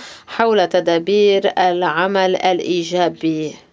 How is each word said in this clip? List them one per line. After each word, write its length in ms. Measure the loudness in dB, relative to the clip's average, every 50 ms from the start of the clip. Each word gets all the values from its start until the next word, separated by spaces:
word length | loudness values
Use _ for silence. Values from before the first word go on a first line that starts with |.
| -18 -20 -20 -20 -20 -12
حول 400 | -4 0 0 2 2 2 2 2
تدابير 840 | 0 0 0 2 0 0 0 0 2 4 4 4 4 2 2 0 0 2
العمل 760 | 0 2 2 0 -2 -2 0 0 -2 0 0 0 0 0 0
الإيجابي 1200 | 0 0 0 0 0 -2 -2 -4 -4 -4 -2 -2 0 0 0 -2 -4 -4 -4 -4 -4 -6 -8 -10 -14 -20 _